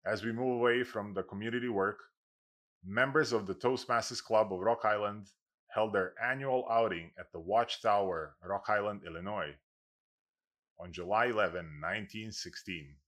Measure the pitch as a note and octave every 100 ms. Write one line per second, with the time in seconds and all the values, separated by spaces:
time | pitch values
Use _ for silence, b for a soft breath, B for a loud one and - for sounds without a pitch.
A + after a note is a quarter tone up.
0 | F#2+ G#2+ A2 A2+ B2+ B2 A#2+ A#2+ B2 A2
1 | G#2 G2 F#2 G2 A2 A#2+ B2 G2+ G2 G#2
2 | - _ _ _ _ _ _ _ F2+ G#2+
3 | C3+ C#3+ B2 A#2 G2 F#2 B2 B2+ - A#2
4 | - A#2+ - A2 G#2 F#2 G#2 A#2 A2 G#2
5 | G#2 G#2 G2+ _ _ _ _ G#2+ A2 G2+
6 | F2+ - A#2+ C3+ C3+ B2+ - A2+ A2 E2+
7 | E2+ - F2 F2 E2 A2 A#2 - A2+ G2+
8 | F#2+ E2 D2+ D2 F2 G2 - G#2+ G#2 G2+
9 | E2+ E2 F#2+ G#2 D2+ C#2 _ _ _ _
10 | _ _ _ _ _ _ _ _ F2 E2+
11 | F2 G#2+ A#2+ G#2+ F#2+ F2 E2 D2 E2 G#2+
12 | G2+ A2 A2 G#2 F2 - - F2 D2 C#2